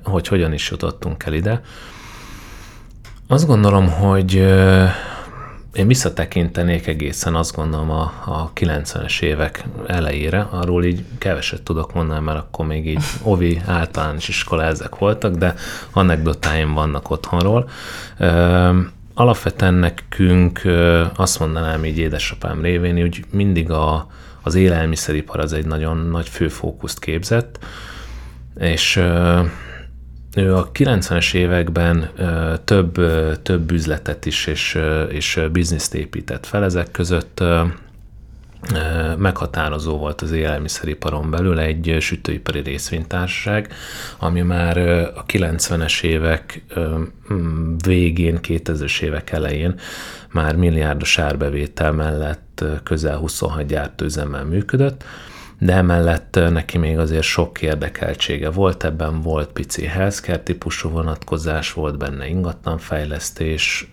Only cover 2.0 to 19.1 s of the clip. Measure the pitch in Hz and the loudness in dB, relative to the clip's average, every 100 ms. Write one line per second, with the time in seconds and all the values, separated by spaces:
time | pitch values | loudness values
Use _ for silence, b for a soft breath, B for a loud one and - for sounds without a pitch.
2 | B B B B B B B B B - | B B B B B B B B B -20
3 | - - - 165 160 113 101 98 90 78 | -20 -12 2 4 6 6 8 8 6 4
4 | 98 98 92 95 95 95 95 95 92 B | 4 4 4 6 8 8 8 8 6 B
5 | B B B B B B B - 101 127 | B B B B B B B 0 4 4
6 | 87 - 80 92 85 87 87 82 - 78 | 2 -2 -2 0 0 0 0 0 -2 -4
7 | 73 - 87 82 80 - 80 78 78 78 | -4 -4 -2 0 -2 -2 -4 -2 -2 -2
8 | 78 - - 76 80 - 87 73 73 - | -4 -6 -6 -6 -6 -2 0 0 -4 -6
9 | - - 82 76 76 - - - - 87 | -4 -2 0 0 -2 -4 -12 -10 -4 -2
10 | 76 73 76 95 104 90 87 87 90 87 | -2 -2 -2 -2 -2 -4 0 2 2 0
11 | - - 98 82 - - - 80 78 87 | -4 -6 -4 -2 -4 -8 -4 -4 -2 -2
12 | 80 78 78 76 - - 78 78 78 78 | -2 -2 -2 -4 -6 -6 -4 -2 -2 -2
13 | 73 - 110 92 85 85 90 87 80 - | -2 -2 0 2 4 0 0 0 0 -2
14 | 78 73 - 92 - 85 80 76 - - | -4 -4 -4 -4 -2 0 0 -2 -6 -2
15 | 101 107 104 87 90 - B B B 95 | 0 2 0 2 0 0 B B B 2
16 | 92 80 80 73 - 78 76 76 78 71 | 4 4 2 0 0 0 0 0 0 -2
17 | - 71 - 87 92 117 131 B B B | -4 -6 -2 2 4 2 0 B B B
18 | B B 90 85 87 90 90 90 90 - | B B 4 6 6 6 6 6 2 -6
19 | - | -10